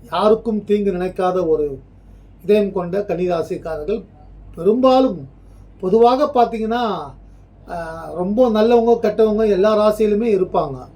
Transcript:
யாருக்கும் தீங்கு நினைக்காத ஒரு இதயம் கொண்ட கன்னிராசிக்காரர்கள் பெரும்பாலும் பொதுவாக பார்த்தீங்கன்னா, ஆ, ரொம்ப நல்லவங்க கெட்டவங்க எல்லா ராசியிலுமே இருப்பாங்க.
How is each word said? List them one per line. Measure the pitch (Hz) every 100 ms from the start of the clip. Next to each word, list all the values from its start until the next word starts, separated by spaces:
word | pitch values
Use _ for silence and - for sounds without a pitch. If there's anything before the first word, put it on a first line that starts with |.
| -
யாருக்கும் | 170 208 220 233 214
தீங்கு | - 208 196
நினைக்காத | 180 185 180 180 180 165
ஒரு | 151 147 131 - - - - - -
இதயம் | 175 208 202
கொண்ட | 190 175 190
கன்னிராசிக்காரர்கள் | 202 170 180 170 156 170 170 151 151 220 - - - - -
பெரும்பாலும் | - 170 247 262 254 262 170 135 - - - - -
பொதுவாக | 185 220 240 262 294
பார்த்தீங்கன்னா, | 247 233 226 220 240 226 175 143 - - - - - -
ஆ, | 175 165 165 156
ரொம்ப | 160 185 214 247
நல்லவங்க | 214 226 240 226 233
கெட்டவங்க | 220 214 220 214 220
எல்லா | 185 214 214
ராசியிலுமே | 214 214 214 208 233
இருப்பாங்க. | 190 180 185 151 127 -